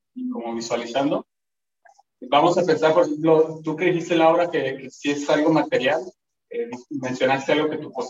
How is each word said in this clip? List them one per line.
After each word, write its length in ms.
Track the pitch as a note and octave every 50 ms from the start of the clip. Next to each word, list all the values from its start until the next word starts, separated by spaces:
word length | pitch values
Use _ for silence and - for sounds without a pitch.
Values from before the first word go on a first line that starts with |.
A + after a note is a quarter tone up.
| _ _ - B3+ - B3
como 220 | - A2+ A#2 A#2 A2+
visualizando. 720 | A2+ - - A#2+ A#2+ A#2 A#2 A#2 C3+ - C#4+ - - - _ _ _ _ _ _ _ _ _ _ _ _ _ _ _ _ _ _ - - -
Vamos 260 | C#3+ D3 D#3+ F3 F3 F#3
a 60 | -
pensar, 300 | D#3+ D#3 - D#3 D#3 E3
por 100 | F3 D#3+
ejemplo, 560 | D3+ D3+ D3+ D#3 D#3+ D#3+ D#3+ D#3+ D#3+ D#3+ - -
tú 100 | D#3 D3+
que 120 | D#3 F#3
dijiste, 280 | F3 E3 E3 D#3+ - F3
Laura, 340 | D#3+ D#3+ D#3+ E3 F3 F3 E3+
que, 280 | - C#3+ C3+ C3+ C3+
que 140 | C3 - B2+
sí 200 | - - - C#3+
es 180 | C#3+ C#3+ - -
algo 240 | D#3 D3+ D3+ E3
material, 480 | D#3+ D3+ - - C3 B2 B2+ C3+ D3+ E3 F#3 - - _ _ _ _ _ _ -
eh, 200 | - - A#3 A#3 B2 B2 - -
mencionaste 600 | - C3+ B2+ B2+ B2+ - C3+ C3 C3+ C3+ - D#3+
algo 160 | D3+ D3+ D3+ D3+
que 80 | - -
tu 120 | - -
por 140 | - C3 A#2+ -